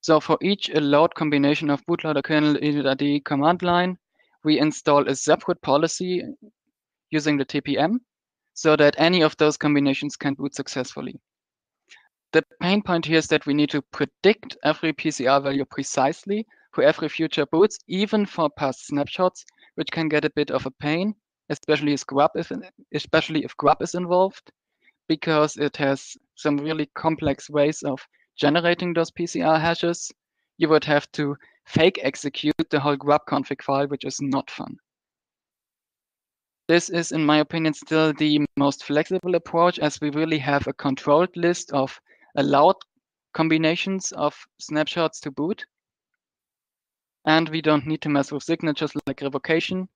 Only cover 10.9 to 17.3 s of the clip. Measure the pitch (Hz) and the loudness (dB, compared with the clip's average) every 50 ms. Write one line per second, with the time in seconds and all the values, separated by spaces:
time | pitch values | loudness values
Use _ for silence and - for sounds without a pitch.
10.9 | - - - 123 - - _ _ _ _ _ _ _ _ _ _ _ _ _ _ | -8 -12 -12 -12 -12 -16 _ _ _ _ _ _ _ _ _ _ _ _ _ _
11.9 | - _ _ _ _ _ _ _ - 160 156 _ _ _ - 175 190 208 202 - | -20 _ _ _ _ _ _ _ 0 0 0 _ _ _ -2 0 0 0 0 0
12.9 | 180 165 160 147 160 160 156 - 160 151 - - 143 147 147 143 - 147 135 _ | -2 -2 -2 0 0 0 2 2 -2 -2 0 0 0 0 0 0 0 -4 -6 _
13.9 | - - 147 131 _ _ - 190 226 - - - - - - 151 156 - - 160 | -6 -6 -6 -6 _ _ 2 2 2 2 -2 -18 -18 -4 -2 -2 -2 0 -2 -4
14.9 | 151 - - 160 147 - 127 123 135 139 139 139 135 139 139 - - - 139 - | -4 -2 -4 -4 -4 -2 2 2 2 2 2 0 -2 -2 -4 -4 -6 -10 -8 -6
15.9 | - - 131 139 147 - - 202 196 214 220 _ _ _ _ _ _ - - 143 | -2 0 0 0 0 -2 -6 -6 -4 -4 -6 _ _ _ _ _ _ 2 2 2
16.9 | 160 - - 151 - - 160 156 | 2 2 -4 -6 -4 -4 -4 -4